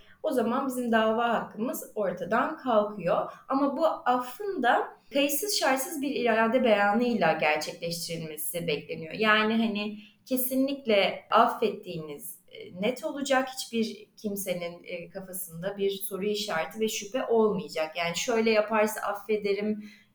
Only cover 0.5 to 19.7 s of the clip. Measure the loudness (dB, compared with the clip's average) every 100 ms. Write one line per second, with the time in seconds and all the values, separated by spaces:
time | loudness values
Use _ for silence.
0.5 | 0 -2 -2 2 2 4 2 2 0 -2
1.5 | -6 -4 -4 -8 -2 0 0 0 2 2
2.5 | -2 4 4 4 0 0 2 0 -8 -2
3.5 | 2 2 4 2 2 2 2 0 -6 -6
4.5 | 0 4 4 0 -10 -4 0 2 0 -2
5.5 | 0 2 2 -2 -4 -4 0 2 4 4
6.5 | 4 4 6 4 4 2 2 2 4 2
7.5 | 2 -2 -6 -6 -6 -6 -6 -8 -8 -6
8.5 | -4 -2 -4 -4 -10 -8 0 4 4 4
9.5 | 2 2 0 -4 -8 -16 _ -4 -2 0
10.5 | 0 0 -2 2 4 2 -2 2 4 4
11.5 | 2 -2 -2 -10 -10 -10 -12 -14 -18 _
12.5 | -18 -16 -4 -4 -2 -6 -6 0 0 0
13.5 | -8 -6 -2 -2 -6 -18 -10 -8 -6 -4
14.5 | -4 -6 -10 -12 -12 -10 -14 -12 -12 -10
15.5 | -6 -6 -2 -2 -2 -8 -4 -2 -2 -2
16.5 | -4 -4 -2 -2 -2 -4 -4 2 4 4
17.5 | 2 -4 -4 -4 -2 -2 -2 0 2 4
18.5 | 4 4 2 2 0 -4 -6 -2 -2 0
19.5 | 0 0